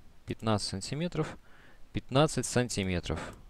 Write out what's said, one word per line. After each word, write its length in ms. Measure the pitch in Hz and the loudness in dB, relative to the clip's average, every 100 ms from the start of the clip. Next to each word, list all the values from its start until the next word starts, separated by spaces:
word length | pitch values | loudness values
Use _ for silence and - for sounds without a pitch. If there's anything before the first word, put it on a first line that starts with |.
| - - - | -20 -16 -8
Пятнадцать 440 | - 113 104 - | -2 2 2 2
сантиметров, 680 | 98 - 139 175 - 156 - - - - - - | -4 -4 -4 -2 0 -2 -4 -18 -20 -20 -18 -8
пятнадцать 520 | 107 - 131 156 - - | -6 2 4 4 4 2
сантиметров. 880 | 123 123 - 92 87 - 82 - - | 2 2 0 2 2 0 -4 -4 -12